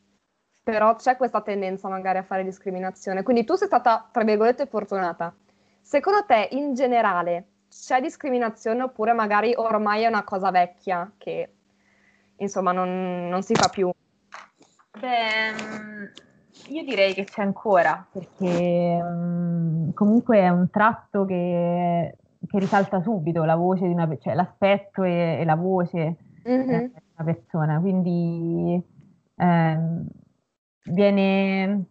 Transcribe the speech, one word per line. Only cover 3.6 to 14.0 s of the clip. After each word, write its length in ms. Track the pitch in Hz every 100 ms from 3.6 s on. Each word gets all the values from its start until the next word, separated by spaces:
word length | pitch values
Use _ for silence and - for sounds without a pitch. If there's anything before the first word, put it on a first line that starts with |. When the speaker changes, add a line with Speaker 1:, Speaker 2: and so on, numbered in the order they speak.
| 403
Speaker 1:
stata, 380 | 262 247 220 -
tra 100 | -
virgolette, 440 | 220 208 226 254 277
fortunata. 680 | 214 202 196 175 170 170 - _ _ _ _
Secondo 440 | _ 285 320 403 403
te 220 | 226 202
in 220 | 262 294
generale 720 | 254 254 240 208 175 175 175 - _ _
c'è 300 | - - 262
discriminazione 840 | 311 - 285 247 226 220 226 240
oppure 300 | 254 254 214
magari 400 | 233 208 208 220 233
ormai 460 | 226 214 214 214
è 40 | 226
una 180 | 214
cosa 260 | - 196 185
vecchia 600 | 180 180 - 196 175 196 -
che, 380 | - 165 - _ _ _ _ _ _ _ _ -
insomma, 360 | 202 190 185
non, 560 | 185 180 185 185 180 175
non 140 | 180
si 120 | 208
fa 140 | 226 185
più? 220 | - 180 -